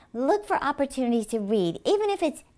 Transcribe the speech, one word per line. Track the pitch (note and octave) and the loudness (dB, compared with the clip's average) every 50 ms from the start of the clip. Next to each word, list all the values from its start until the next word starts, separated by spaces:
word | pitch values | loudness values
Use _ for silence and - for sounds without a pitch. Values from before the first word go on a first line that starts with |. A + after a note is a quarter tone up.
| - _ - | -20 _ -6
Look | A#3 B3+ C#4 G4+ G#4 G#4 | -4 2 2 2 2 2
for | - F#4+ - - | -2 -2 0 0
opportunities | C#4 C#4+ - C#4 C#4 - C4 B3+ A#3+ A#3+ A#3 G#3+ - | -2 0 0 -2 -4 -2 -2 0 0 2 0 0 -2
to | A#3 A3+ | -4 -4
read, | G#3 G3 A3+ G#3+ F3+ E3+ D#3+ - - | -2 0 2 2 2 0 -2 -2 0
even | B3 G4 G#4 G#4+ G4+ | 2 2 2 2 0
if | G4+ G4 | 0 0
it's | F4 D4+ - - - _ _ | 0 -2 -2 -4 -14 _ _